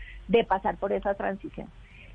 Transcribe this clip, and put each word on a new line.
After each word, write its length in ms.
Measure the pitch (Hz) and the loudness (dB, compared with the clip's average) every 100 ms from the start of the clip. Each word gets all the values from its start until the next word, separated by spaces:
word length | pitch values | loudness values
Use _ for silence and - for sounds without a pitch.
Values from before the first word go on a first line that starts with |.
| - - - | -12 -10 4
de 160 | 226 | 6
pasar 320 | - 190 202 175 | 6 2 2 0
por 160 | 202 | 0
esa 220 | 196 202 | 0 0
transición. 540 | 202 196 196 - - 214 - - - - | 0 -2 -4 -8 -10 -12 -14 -20 -18 0